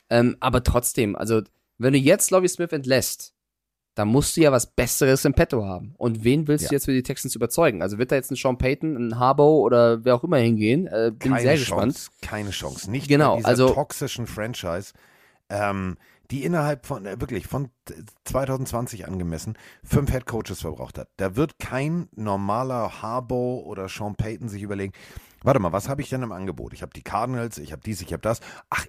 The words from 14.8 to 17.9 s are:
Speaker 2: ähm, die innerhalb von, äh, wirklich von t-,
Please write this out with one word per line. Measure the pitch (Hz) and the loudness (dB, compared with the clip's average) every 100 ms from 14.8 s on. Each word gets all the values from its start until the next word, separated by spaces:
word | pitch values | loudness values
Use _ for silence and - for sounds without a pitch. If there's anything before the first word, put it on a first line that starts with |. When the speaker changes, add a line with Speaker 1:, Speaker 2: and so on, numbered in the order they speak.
| 101 _ _ _ _ _ - | -8 _ _ _ _ _ -8
Speaker 2:
ähm, | 101 101 98 92 87 _ _ - | -4 -2 -2 -4 -8 _ _ -10
die | 135 | -6
innerhalb | 165 170 147 143 - | -2 0 0 -4 -8
von, | 139 | -10
äh, | 101 110 | -8 -8
wirklich | 139 104 - | -6 -6 -6
von | 127 139 _ | -6 -6 _
t-, | - | -20